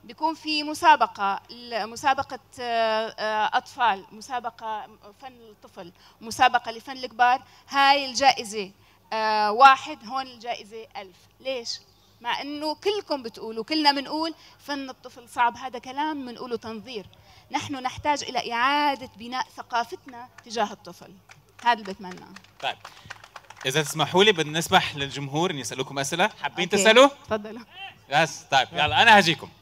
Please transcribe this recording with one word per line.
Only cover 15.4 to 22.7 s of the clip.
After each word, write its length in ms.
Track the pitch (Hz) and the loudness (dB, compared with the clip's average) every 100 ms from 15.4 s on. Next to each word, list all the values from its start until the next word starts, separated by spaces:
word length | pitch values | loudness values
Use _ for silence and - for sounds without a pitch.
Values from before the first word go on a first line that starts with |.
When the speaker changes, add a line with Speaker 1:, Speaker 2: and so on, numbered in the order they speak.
| 240 240 | 0 0
Speaker 1:
هذا 220 | 262 240 | -12 -12
كلام 460 | 262 262 302 302 247 | -12 -6 -4 -6 -10
بنقوله 320 | 233 247 226 | -12 -8 -8
تنظير. 480 | 226 220 202 233 180 _ - - _ | -8 -12 -12 -12 -14 _ -20 -20 _
نحن 240 | 277 - 277 | -8 -6 -6
نحتاج 480 | 254 - 294 285 | -6 -6 -2 -2
إلى 300 | - 254 - | -2 -6 -6
إعادة 560 | 233 254 294 294 269 254 196 | -2 0 2 0 -2 -8 -16
بناء 320 | 233 254 - - | -12 -8 -10 -12
ثقافتنا 720 | - 240 233 370 - 240 240 - - | -4 -4 -4 -10 -16 -18 -18 -20 -10
تجاه 260 | 226 208 | -4 -4
الطفل، 420 | 208 - 175 - 190 _ - _ _ | -6 -16 -20 -20 -20 _ -20 _ _
هذا 100 | 233 | 0
اللي 200 | 233 202 | 2 0
بتمناه. 400 | 190 185 180 175 190 - _ | -12 -12 -14 -18 -20 -20 _
Speaker 2:
طيب، 180 | - | -8